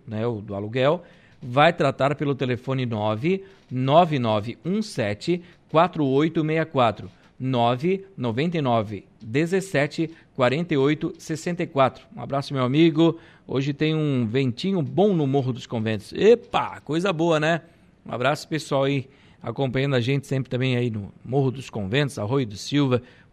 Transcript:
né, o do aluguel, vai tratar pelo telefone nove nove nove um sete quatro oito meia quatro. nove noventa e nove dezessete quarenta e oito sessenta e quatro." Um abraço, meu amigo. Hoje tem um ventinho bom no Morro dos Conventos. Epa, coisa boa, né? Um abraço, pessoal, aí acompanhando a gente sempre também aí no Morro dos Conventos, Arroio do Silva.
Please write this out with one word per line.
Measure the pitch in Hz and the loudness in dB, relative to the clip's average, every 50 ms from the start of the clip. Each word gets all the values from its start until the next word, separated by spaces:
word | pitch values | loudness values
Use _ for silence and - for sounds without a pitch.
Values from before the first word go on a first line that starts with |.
| - | -14
né, | - 110 107 113 | -10 -6 -4 -2
o | 120 113 104 | -2 -4 -4
do | 104 113 98 | -8 -8 -8
aluguel, | 101 104 107 117 131 127 143 170 180 - - - - _ - - - | -8 -8 -4 -2 2 2 2 2 0 -4 -16 -20 -20 _ -20 -20 -16
vai | - 123 120 143 151 170 | -12 -4 2 4 4 4
tratar | 170 - 156 135 - - 135 143 147 | 4 4 0 0 2 0 0 0 0
pelo | - 156 143 139 | -2 -2 -2 -2
telefone | 123 143 123 123 117 - 135 131 131 127 | -2 -2 -2 -2 -4 -4 -4 -4 -4 -2
nove | 117 113 104 104 107 110 110 135 170 190 190 190 - - - _ - | -4 -4 -2 -2 -2 -2 -2 -2 -2 -2 -2 -4 -12 -20 -20 _ -8
nove | 120 127 127 135 147 165 180 160 151 131 | -4 -2 0 6 6 6 6 6 2 -2
nove | 120 110 107 104 101 117 - - - | 0 0 0 0 -2 -4 -10 -8 -6
um | 165 196 220 | -4 -4 -4
sete | 214 - - 139 110 101 104 - - 165 175 175 - - - _ _ - | -4 -6 -4 -4 -2 -2 -2 -4 -2 -4 -4 -4 -4 -14 -20 _ _ 0
quatro | - 156 175 180 175 160 147 | 4 4 4 4 2 -2 0
oito | 131 131 143 156 156 160 170 156 | 2 2 2 2 2 0 0 -2
meia | 156 160 160 156 | 0 0 -2 -2
quatro. | 156 - 135 120 110 101 - 101 87 - _ _ _ _ - | -2 2 2 2 2 2 -2 -10 -18 -18 _ _ _ _ -8
nove | 127 131 131 120 117 120 127 120 151 180 190 190 - - - | -4 -2 0 2 2 2 2 0 0 -2 -2 -2 -6 -12 -10
noventa | - 123 120 107 117 160 180 170 | -4 -4 -2 0 0 -2 0 0
e | 165 | -2
nove | 143 127 117 117 104 107 107 92 - _ _ _ | 0 2 2 2 0 -2 -6 -12 -12 _ _ _
dezessete | - 107 110 143 170 165 190 190 185 - - 139 147 147 - - 165 160 - - - _ - | -14 -2 0 0 0 2 0 -2 -2 0 0 0 0 0 -2 -4 -4 -4 -6 -16 -20 _ -2
quarenta | - 127 123 127 160 170 175 | 2 2 2 2 0 -2 0
e | 156 | 2
oito | 135 135 147 151 147 170 - - - | 2 4 2 2 0 -2 -8 -8 -8
sessenta | - - 156 - - 180 175 175 | -10 -10 -8 -6 -4 -6 -4 -4
e | 170 | -6
quatro." | - - 139 131 120 - - - - - | -4 2 2 2 2 2 -4 -20 -20 -14
Um | 160 | -12
abraço, | 120 - 135 143 - - 143 | -8 -6 -4 -4 -4 -4 -2
meu | 131 | 0
amigo. | 127 123 135 156 170 165 147 156 165 165 160 - - - - - _ | 0 2 4 6 6 6 6 6 4 4 4 0 -10 -20 -20 -20 _
Hoje | - - 139 135 147 | -4 -4 -2 -2 -2
tem | 139 - 156 156 156 | -2 0 0 0 2
um | 156 151 147 135 127 120 | 0 0 0 0 0 0
ventinho | 104 117 135 139 127 113 - - 196 196 175 | 0 0 0 0 0 -2 -2 -2 -2 0 0
bom | 143 123 131 160 202 208 190 | -2 -2 2 2 4 4 4
no | 160 147 | 2 0
Morro | 135 135 143 123 131 | 2 0 0 0 0
dos | 117 - - | -4 -6 -8
Conventos. | - 127 113 110 110 110 101 - - | -8 -6 -2 -2 -2 -2 -4 -6 -8
Epa, | - - 180 214 240 233 - - - 165 120 98 92 101 | -4 2 6 6 6 6 2 -4 -2 -2 -2 -2 -8 -12
coisa | - - 151 165 185 202 | -8 -4 -4 -2 -2 -2
boa, | 175 151 170 170 160 151 | 0 0 2 2 2 2
né? | 151 160 170 156 - - - _ _ _ _ _ _ | 2 2 0 0 -4 -12 -20 _ _ _ _ _ _
Um | - - | -10 -6
abraço, | 117 123 135 151 - - | -2 0 0 0 0 -4
pessoal, | - 165 147 - - 147 135 139 | -6 -6 -6 -4 -2 0 2 2
aí | 139 143 135 131 - - _ - - - _ | 2 0 0 -2 -6 -16 _ -20 -20 -20 _
acompanhando | - 123 113 - 139 127 113 131 135 143 135 | -10 -10 -4 -4 -4 -2 0 -2 0 2 0
a | 123 | 0
gente | 110 127 139 139 - | 2 0 0 -2 -2
sempre | - 139 131 123 - | -2 -4 -4 -4 -4
também | 131 120 131 131 123 | -4 -2 0 0 0
aí | 120 123 120 | 0 0 -2
no | 110 107 101 - - - - | -4 -6 -8 -10 -14 -18 -10
Morro | - 127 143 135 131 | -2 0 0 0 0
dos | - 135 120 - | -2 -4 -12 -10
Conventos, | - 113 98 92 120 143 147 131 - - | -8 -8 -4 -2 0 0 0 0 -2 -6
Arroio | 104 104 135 143 131 | -4 -2 -2 -2 -2
do | 104 101 | -4 -6
Silva. | 92 - - 139 143 143 131 123 120 - - - - - _ | -12 -10 -2 0 0 2 2 0 -2 -2 -6 -20 -20 -20 _